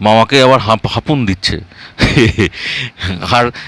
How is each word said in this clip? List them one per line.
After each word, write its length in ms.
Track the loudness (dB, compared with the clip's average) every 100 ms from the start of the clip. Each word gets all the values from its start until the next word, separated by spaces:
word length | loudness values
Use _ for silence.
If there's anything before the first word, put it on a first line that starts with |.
মামাকে 420 | 2 4 4 4
আবার 160 | 4 4
হাঁপ-, 300 | 2 -2 -2
হাঁপুন 380 | -6 -4 -2 -2
দিচ্ছে। 340 | -2 -4 -6 -10 -20 -20 -2
<laughs> 500 | 0 2 2 2 -2 -4 -10 -10 -10 -10 -8 -8 -2
আর 200 | 0 0 -4